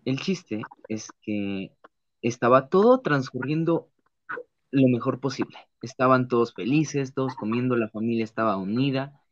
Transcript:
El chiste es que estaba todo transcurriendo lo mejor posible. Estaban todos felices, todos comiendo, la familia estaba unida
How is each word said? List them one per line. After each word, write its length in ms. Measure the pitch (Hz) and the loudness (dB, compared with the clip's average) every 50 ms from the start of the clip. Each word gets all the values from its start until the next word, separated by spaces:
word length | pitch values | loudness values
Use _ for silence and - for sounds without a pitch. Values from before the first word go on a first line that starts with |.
| _ | _
El 160 | - 131 139 | -4 -4 -4
chiste 420 | - - 185 170 - _ 110 107 117 - - _ _ - | -2 -4 -4 -4 -4 _ -8 -8 -8 -12 -16 _ _ -10
es 200 | 110 107 - - - _ _ | -8 -8 -8 -12 -20 _ _
que 500 | - 107 104 101 101 98 98 95 - _ _ _ - _ _ _ _ _ _ - | -6 -4 -4 -4 -4 -6 -6 -8 -10 _ _ _ -20 _ _ _ _ _ _ -4
estaba 460 | 123 120 - - 226 127 135 151 156 | -4 -4 0 2 4 4 4 4 4
todo 320 | - 185 202 233 254 262 | 2 4 6 6 6 4
transcurriendo 880 | 262 175 147 139 127 131 - 127 123 131 151 160 165 160 170 160 - _ _ _ _ _ _ _ _ _ - - - _ _ _ _ _ | 4 0 0 0 0 -2 -6 -8 -4 -4 -2 -2 0 0 0 -2 -2 _ _ _ _ _ _ _ _ _ -14 -14 -14 _ _ _ _ _
lo 180 | - 139 135 127 | 2 4 4 6
mejor 320 | 127 117 110 135 127 127 | 4 2 0 -4 -4 -4
posible. 380 | - 139 127 - 107 - - - - _ _ _ - | -4 -6 -4 -4 -6 -8 -8 -20 -20 _ _ _ -14
Estaban 460 | 120 - _ 127 127 131 127 127 127 | -14 -4 _ 4 4 4 4 4 2
todos 260 | - 117 117 113 - | 2 2 2 0 -2
felices, 600 | - 92 104 139 156 156 143 - 143 135 131 - | -8 -4 0 2 2 0 0 -2 -4 -4 -4 -4
todos 200 | - 131 131 123 | -4 -6 -4 -6
comiendo, 420 | - - 107 110 120 123 127 123 | -6 -6 -4 -2 -2 0 0 0
la 120 | 117 113 107 | 0 -2 -4
familia 340 | _ 107 110 117 117 113 113 | _ -6 -4 -2 -2 -2 -2
estaba 320 | 110 _ - 113 113 101 | -4 _ -2 -2 0 0
unida 640 | 95 95 92 107 120 135 143 131 117 135 143 - _ _ _ | -2 -4 -4 -2 0 0 0 0 -2 -4 -6 -12 _ _ _